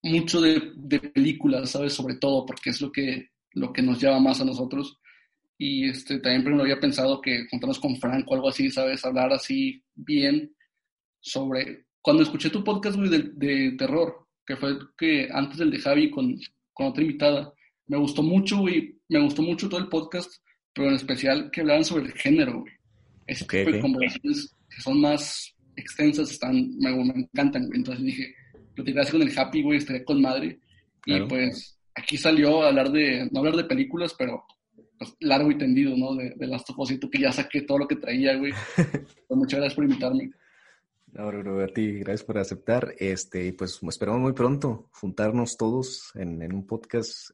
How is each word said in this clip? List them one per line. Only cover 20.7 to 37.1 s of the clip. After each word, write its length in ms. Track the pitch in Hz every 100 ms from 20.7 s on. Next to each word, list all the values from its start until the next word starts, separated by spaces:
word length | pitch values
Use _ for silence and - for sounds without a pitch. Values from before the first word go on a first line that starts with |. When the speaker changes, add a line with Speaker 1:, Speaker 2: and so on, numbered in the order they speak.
Speaker 1:
pero 160 | - 139
en 60 | 135
especial 540 | 127 127 135 139 147
que 100 | -
hablaban 240 | 156 147 156
sobre 200 | 165 127
el 80 |
género, 480 | - 139 151 131 117
güey. 120 | - _ _ _ _ _ -
Ese 160 | - -
Speaker 2:
Ok, 60 |
Speaker 1:
tipo 200 | 95 160
de 60 | -
Speaker 2:
ok. 40 |
Speaker 1:
conversaciones 720 | 277 262 - - 294 294 - _ _
que 120 | -
son 180 | - 143
más 560 | 147 294 - - - _ _ -
extensas 520 | - - 151 151 147
están, 240 | - 127 131 127 -
me, 140 | 131
me 220 | 127 127 127
encantan, 460 | 127 131 143 131 127
güey. 100 | 123
Entonces 260 | 123 123
dije, 320 | 131 135 131 - _ - - -
platicar 280 | 131 135
así 80 | 135
con 80 | 160
el 160 | 139 -
Happy, 220 | 131 156
güey, 160 | 147 147
estaría 260 | - 127
con 180 | 127 139
madre. 380 | 135 131 156 - _ _ _ _
Speaker 2:
Claro. 240 | - 143 104
Speaker 1:
Y 20 |
pues, 500 | 127 127 - - _ _ -
aquí 220 | - 147
salió 460 | 160 156 147 160
a 60 | 151
hablar 220 | 139 135
de, 380 | 151 147 127 127
no 80 | 135
hablar 160 | 151 165
de 80 |
películas, 500 | 165 131 135 170 170 -
pero, 260 | 127 113 - _ _ _ _ _
pues, 180 | 120 _
largo 300 | 151 190 147
y 60 | 147
tendido, 380 | 139 127 139 127
¿no? 200 | 131 135
De, 180 | 127 -
de 120 | 127
Last 220 | 123 -
of 80 | 131
Us. 100 | 127
Siento 200 | 131
que 100 | 131